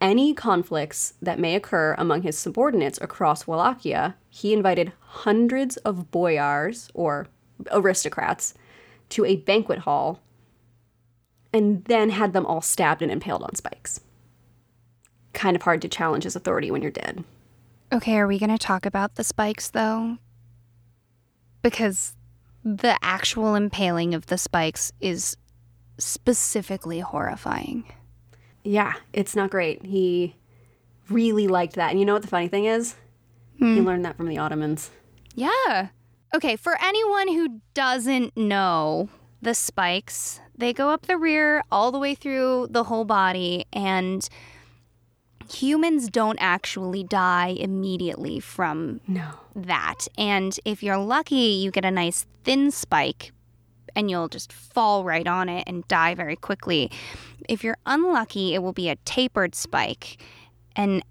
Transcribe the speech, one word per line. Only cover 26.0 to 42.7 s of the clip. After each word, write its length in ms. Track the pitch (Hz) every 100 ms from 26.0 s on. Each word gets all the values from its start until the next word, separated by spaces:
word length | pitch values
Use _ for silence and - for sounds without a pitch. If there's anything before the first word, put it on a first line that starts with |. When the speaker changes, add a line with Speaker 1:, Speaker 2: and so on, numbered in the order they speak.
| - - - 233 - 214 - 190 165 165
Speaker 2:
horrifying. 840 | 180 - - - - - - - - - - - _ - _ _
Speaker 1:
Yeah, 300 | 208 208 202 - -
it's 220 | 208 196 208
not 140 | 196
great. 360 | 190 165 - 190
He 500 | 196 180 175 170 - _ _ _ _ _ _ -
really 380 | 226 226 214 196
liked 280 | 180 170 185
that. 140 | 165
And 80 | 190
you 60 | 202
know 80 |
what 80 | 208
the 60 | 208
funny 220 | 180 175
thing 160 | 196 214
is? 300 | 226 233 - - _ _ _ - -
Speaker 2:
Hmm. 160 | 233 220
Speaker 1:
He 60 |
learned 220 | 185 180
that 140 | 175 -
from 100 | 165
the 100 | 156
Ottomans. 540 | 151 151 151 156 - - _ _ - -
Speaker 2:
Yeah. 520 | 277 494 508 202 196 - _ _ _ 320
Okay, 220 | 302 220
for 200 | - 330
anyone 480 | 370 427 440 403 381
who 320 | 330 320 220 -
doesn't 600 | - 262 254 240 262 233 226
know, 720 | 214 202 190 165 156 160 202 - _ _
the 120 | 226 226
spikes, 840 | - - 180 185 - - - - - -
they 160 | 240
go 160 | 233 285
up 160 | 311 -
the 120 | 359
rear 460 | 320 302 302 294 -
all 200 | 196 240
the 80 | 269
way 140 | 277 285
through 520 | 285 262 254 254
the 140 | 240